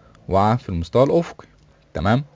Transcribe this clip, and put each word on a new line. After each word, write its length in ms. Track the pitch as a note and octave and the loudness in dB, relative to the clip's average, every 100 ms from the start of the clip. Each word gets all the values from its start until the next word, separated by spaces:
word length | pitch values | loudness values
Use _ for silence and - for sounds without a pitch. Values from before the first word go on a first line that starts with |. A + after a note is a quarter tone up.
| _ - - | _ -20 -4
واقعة 280 | F#2 G#2 A#2+ | 0 2 0
في 120 | - | -4
المستوى 340 | F2 E2+ A#2 | -8 -2 0
الأفقي. 440 | C#3 E3+ E3 - - _ _ _ _ | 2 2 -2 -10 -20 _ _ _ _
تمام؟ 300 | D#2 F2+ A#2+ D3 | -4 0 0 -2